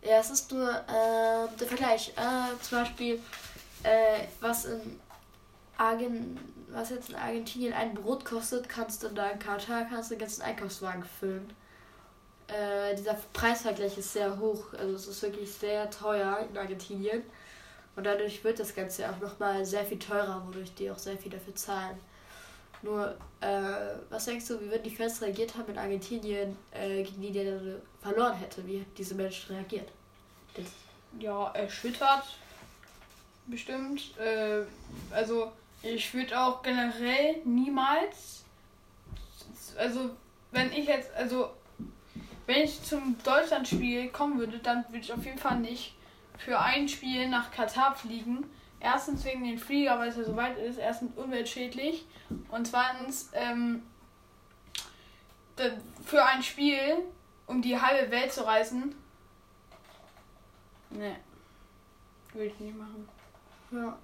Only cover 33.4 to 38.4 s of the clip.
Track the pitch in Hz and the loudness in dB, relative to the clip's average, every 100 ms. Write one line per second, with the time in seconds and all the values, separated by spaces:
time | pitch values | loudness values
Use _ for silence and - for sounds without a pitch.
33.4 | - 240 - 262 269 277 - - 220 220 | -12 -10 -6 -6 -4 -6 -8 -2 0 2
34.4 | 214 208 202 - - - - - 220 233 | 2 2 0 -10 -14 -12 -2 0 2 2
35.4 | 220 - - - 226 226 - 247 254 240 | 0 -6 -20 -10 -4 -4 -2 -2 0 4
36.4 | 254 254 262 247 240 226 240 262 294 320 | 4 4 0 2 2 0 2 4 4 4
37.4 | 254 240 262 269 262 302 403 - - - | 4 4 4 4 6 6 4 -4 -16 -18